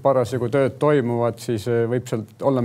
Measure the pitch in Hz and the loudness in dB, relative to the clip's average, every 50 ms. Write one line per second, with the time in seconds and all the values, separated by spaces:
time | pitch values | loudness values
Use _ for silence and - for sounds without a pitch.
0 | - 139 135 131 120 110 131 120 123 117 117 139 135 123 131 - 147 147 151 143 | 0 2 2 2 0 0 -2 -4 -2 0 2 2 2 0 0 0 2 2 2 2
1 | 117 120 120 117 117 117 113 - - - 120 104 92 123 120 117 117 113 123 127 | 2 0 0 0 0 -2 -2 -4 -4 -4 -4 -2 -2 0 0 0 0 0 -2 -4
2 | 120 - 127 113 107 - - - - 139 135 123 | -2 -4 -4 -6 -6 -8 -8 -4 0 0 2 2